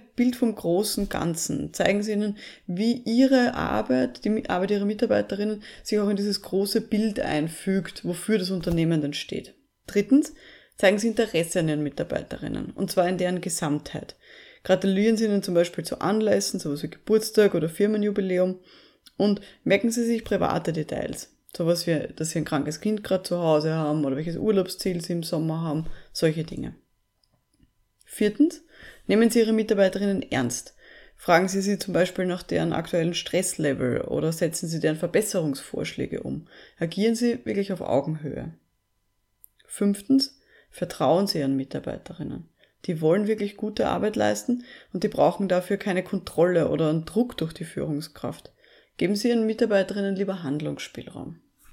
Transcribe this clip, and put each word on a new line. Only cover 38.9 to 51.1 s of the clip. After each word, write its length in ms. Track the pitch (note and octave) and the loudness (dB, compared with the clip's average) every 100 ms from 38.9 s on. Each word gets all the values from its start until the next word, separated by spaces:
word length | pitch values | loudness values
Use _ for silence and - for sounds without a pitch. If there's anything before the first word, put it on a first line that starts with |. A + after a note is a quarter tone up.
| _ _ _ _ _ - _ _ | _ _ _ _ _ -20 _ _
Fünftens, 760 | - G3+ G3+ - C4+ - _ _ _ _ | -2 0 0 2 2 2 _ _ _ _
vertrauen 560 | - - - C3+ E3 G3 | -8 -8 0 2 4 2
Sie 140 | E3+ | 0
Ihren 160 | C#3 C3+ | 0 -2
Mitarbeiterinnen. 920 | C3+ - - - - - D3+ - - _ _ _ - | -4 -8 -8 -10 -12 -10 -10 -10 -14 _ _ _ -6
Die 160 | D#3+ | 0
wollen 240 | D#3+ F#3+ G#3 | 4 4 2
wirklich 320 | G#3+ G3+ - | 0 -4 -4
gute 300 | G#3+ G#3 - | -4 -2 0
Arbeit 280 | - G#3+ G#3+ | 0 0 2
leisten 480 | G#3 G#3 - B3 - - - | 0 0 0 -2 -4 -20 -10
und 100 | F#3+ | -2
die 40 | G3+ | 0
brauchen 400 | - D3 - G3 | 4 4 4 2
dafür 300 | F3+ F3+ G3 | 2 0 -2
keine 260 | - F#3 | 0 -2
Kontrolle 640 | F#3 F#3+ - - F3 E3+ - | -2 -6 -2 2 4 4 2
oder 200 | D3 D#3+ | 2 2
einen 160 | D#3+ D#3+ | 0 0
Druck 300 | G#3+ B3 - | 0 -2 -2
durch 160 | D#3+ | -6
die 120 | - E3 | -6 -10
Führungskraft. 840 | - C#3+ D3 D#3 - - - - _ _ - _ - | -6 -4 -4 -6 -10 -10 -10 -16 _ _ -20 _ -2
Geben 180 | F3 G3+ | 0 2
Sie 140 | A#3+ | 2
Ihren 180 | A#3 A3 | 2 2
Mitarbeiterinnen 680 | A3 A3+ G3+ F#3+ G3+ G3 F#3+ | 2 2 2 2 -2 -2 -2
lieber 280 | G3+ G3 | -2 -4
Handlungsspielraum. 960 | D#3 D3+ D3+ C#3+ - - - | -4 -4 -4 -6 -10 -12 -14